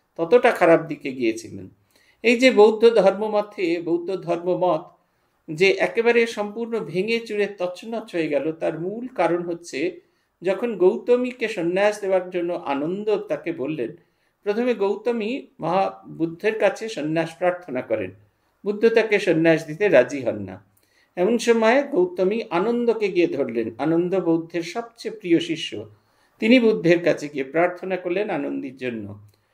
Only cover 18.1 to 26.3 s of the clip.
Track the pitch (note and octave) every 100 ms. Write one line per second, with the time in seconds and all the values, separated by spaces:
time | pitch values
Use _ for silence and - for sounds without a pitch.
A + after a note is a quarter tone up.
18.1 | - _ _ _ _ F#3+ G#3+ A3+ A3+ A3
19.1 | G#3 F#3 D#3+ E3 D#3 D3+ D#3 G3+ C#3+ B2+
20.1 | C#3 A2+ G#2 F#2+ F#2+ _ _ _ _ _
21.1 | - F#3 A#3 A#3+ A3+ A3 C4 C#4+ F3+ F3+
22.1 | F3+ F#3+ A3+ - E3+ G#3+ A#3+ A#3+ A3 G3+
23.1 | F3 E3 C#3 B2+ A#2 A2 - D3 E3 F3
24.1 | F#3+ E3+ E3 D#3+ F3 E3 A#3 A#3 - A3+
25.1 | - F3+ E3 - D3+ - G#2 G#2+ _ _
26.1 | _ _